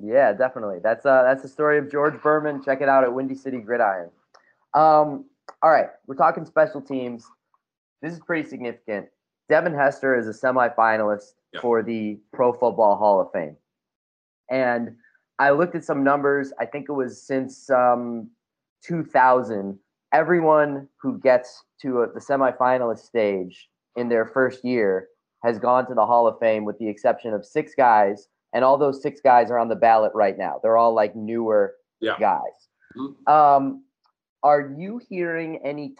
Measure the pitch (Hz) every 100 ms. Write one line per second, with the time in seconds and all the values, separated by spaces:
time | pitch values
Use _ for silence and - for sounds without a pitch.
0 | 104 127 120 101 127 127 104 87 107 113
1 | 139 131 127 135 135 - 151 147 139 147
2 | 151 131 151 156 151 143 139 135 139 135
3 | 127 127 135 135 135 123 107 120 107 95
4 | 85 _ _ _ _ _ _ 147 156 151
5 | 151 139 - _ - - 160 139 - -
6 | - 135 165 175 151 160 151 143 135 135
7 | 123 117 - _ _ _ _ _ _ _
8 | 156 170 - 165 147 123 120 117 - 101
9 | - _ _ _ - 151 175 143 139 139
10 | 135 127 110 104 131 127 120 117 113 110
11 | 107 104 - _ _ 82 120 113 110 113
12 | 107 104 _ - 123 120 120 107 107 101
13 | 107 95 87 92 76 76 _ _ _ _
14 | _ _ _ _ - 131 123 120 117 -
15 | _ _ _ - 139 143 175 170 160 147
16 | 139 143 139 143 135 - 117 143 139 143
17 | 123 110 - 135 131 - - 127 123 120
18 | 120 117 107 _ _ _ _ _ - 170
19 | 156 131 127 127 113 104 98 98 _ _
20 | - 151 160 175 160 151 147 139 139 _
21 | 135 110 131 123 - - _ _ 135 123
22 | 113 110 - 139 131 123 127 127 120 110
23 | _ 117 104 98 90 - _ _ _ 123
24 | 120 117 110 131 127 127 123 123 101 92
25 | - _ _ _ 117 110 120 127 123 117
26 | 107 120 117 107 113 110 104 101 110 104
27 | 123 - 117 104 - 156 151 - 123 110
28 | 101 104 _ _ _ 120 131 139 143 135
29 | 151 - 135 123 113 120 117 107 117 113
30 | 107 110 98 95 90 69 110 113 117 113
31 | 107 113 107 117 113 104 98 - _ -
32 | 113 98 104 80 58 - _ _ _ 117
33 | 139 - 147 156 147 139 135 135 _ _
34 | _ _ _ _ 143 147 139 143 190 240
35 | - 185 170 165 160 160 139 147 139